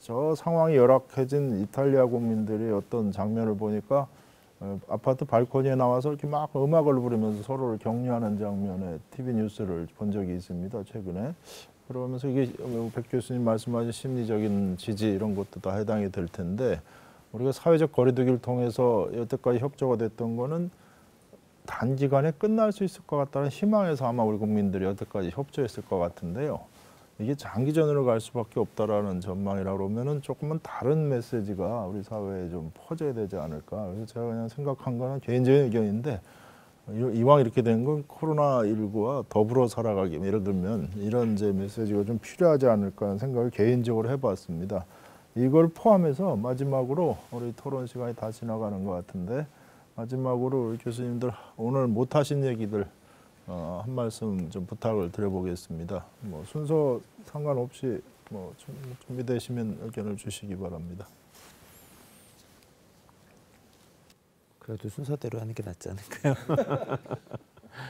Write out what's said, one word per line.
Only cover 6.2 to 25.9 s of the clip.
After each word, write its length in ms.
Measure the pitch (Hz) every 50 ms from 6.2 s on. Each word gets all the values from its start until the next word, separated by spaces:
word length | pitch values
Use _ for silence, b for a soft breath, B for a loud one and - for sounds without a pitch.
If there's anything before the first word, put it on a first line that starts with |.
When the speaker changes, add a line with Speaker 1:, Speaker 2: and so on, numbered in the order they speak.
| -
Speaker 1:
막 240 | 147 147 147 151 147 -
음악을 460 | 139 135 143 160 165 151 147 139 127
부르면서 420 | 120 123 120 113 107 107 107 104 104
서로를 360 | - 135 135 135 123 113 104
격려하는 600 | - 117 113 120 123 127 123 117 117 107 104 101
장면의 600 | 107 104 101 98 101 101 90 90 95 90 82 78 - -
티비 220 | - - 127 127 123
뉴스를 560 | 110 110 107 - - 113 92 87 85 85 82 - -
본 120 | 107 104
적이 260 | 101 104 98 90 87
있습니다, 480 | 90 90 - 90 87 87 98 123 110 98
최근에. 500 | - - 113 98 92 85 92 107 143 175 - B B B B B B B _ _ -
그러면서 380 | 127 127 127 123 127 127 127 139
이게 200 | 127 135 135 120 - - - 127 120 113 117 113 -
백 160 | 131 117 -
교수님 320 | - 127 110 - 127 123 120
말씀하신 480 | 113 110 110 - - 120 117 117 117
심리적인 840 | 113 - - 135 131 123 117 110 113 107 107 107 101 101 101 95 92 87
지지 320 | - - 110 98 110 110
이런 240 | 101 95 107 107 101
것도 260 | 98 98 - - 95
다 140 | - 95 95
해당이 380 | 101 107 104 107 107 101 95 90
될 160 | 101 87 85
텐데 520 | - - 90 85 95 107 131 120 92 80 b b b b b b b b b b -
우리가 180 | 110 123 135
사회적 420 | 127 - - 170 165 156 160 147 -
거리두기를 480 | - 123 131 127 127 127 127 127 120
통해서 680 | - - 123 123 123 123 113 - 127 123 117 104 90 50 -
여태까지 460 | 117 120 110 - 127 - 127 123 120
협조가 380 | 120 143 139 - 139 131 123
됐던 400 | 110 117 110 104 - 117 113 117
거는 340 | 117 123 135 156 170 175 175 b b b b b b b b b b b _ - - _ _ _ _ -
단기간에 640 | - - - 110 120 135 131 143 139 135 139 139 160 160 -
끝날 320 | - 214 220 220 220 214
수 140 | 202 - 196
있을 180 | 180 - - - -
것 80 | 156
같다는 320 | 147 139 131 - 139 143 139
희망에서 580 | 135 - - 208 220 214 196 175 156 131 135
아마 160 | 120 120 123 117
우리 160 | 107 107 101
국민들이 460 | 110 107 107 104 101 98 92 95 95
여태까지 460 | 92 101 101 107 - - 104 95 87 -
협조했을 520 | - 143 143 - - 139 113 - - -
것 140 | -